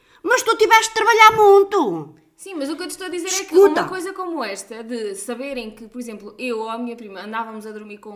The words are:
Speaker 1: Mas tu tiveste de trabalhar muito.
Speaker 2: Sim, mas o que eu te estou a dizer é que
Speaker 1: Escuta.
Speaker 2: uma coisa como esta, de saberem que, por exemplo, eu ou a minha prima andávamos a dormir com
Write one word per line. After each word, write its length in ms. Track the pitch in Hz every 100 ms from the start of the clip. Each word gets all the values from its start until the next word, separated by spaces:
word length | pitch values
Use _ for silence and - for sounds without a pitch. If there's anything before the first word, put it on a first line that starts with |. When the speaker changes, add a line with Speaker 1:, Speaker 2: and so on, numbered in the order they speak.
| _ _
Speaker 1:
Mas 200 | 349 494
tu 140 | 440 453
tiveste 320 | 427 453 427
de 60 |
trabalhar 420 | 440 440 440 440 440
muito. 800 | 415 403 392 403 269 330 147 - _ _
Speaker 2:
Sim, 140 | 392
mas 160 | 349 277
o 60 | 311
que 60 |
eu 40 | 349
te 60 |
estou 140 | - 370
a 40 |
dizer 160 | 339 359
é 180 | 381
que 100 | -
Speaker 1:
Escuta. 280 | 330 392 -
Speaker 2:
uma 60 | -
coisa 240 | 370 359
como 280 | 381 370 330
esta, 400 | 220 196 - 226
de 320 | 226 240 214
saberem 560 | 196 - 233 277 254 220
que, 140 | 214 220
por 140 | 247
exemplo, 340 | 233 208 202 -
eu 220 | 254 226
ou 100 | 220
a 80 | 233
minha 180 | 240 233
prima 240 | 214 190
andávamos 460 | 214 220 226 220 214
a 40 |
dormir 280 | 214 214 202
com 140 | 214